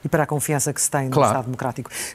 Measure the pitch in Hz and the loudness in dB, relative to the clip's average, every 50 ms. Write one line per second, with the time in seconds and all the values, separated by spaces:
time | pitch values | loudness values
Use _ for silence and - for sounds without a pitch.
0 | - 143 - 156 143 - 151 139 - - 151 135 - 147 143 - - - - 139 | -2 0 2 2 2 2 0 -2 0 0 0 0 0 -2 -2 -2 -2 0 0 0
1 | 135 131 131 147 131 104 120 135 117 127 127 - - 123 - 135 120 - - - | 0 2 4 4 4 4 4 2 0 -4 -4 -4 -4 -4 -4 -6 -10 -10 -10 -10
2 | - - | -10 -8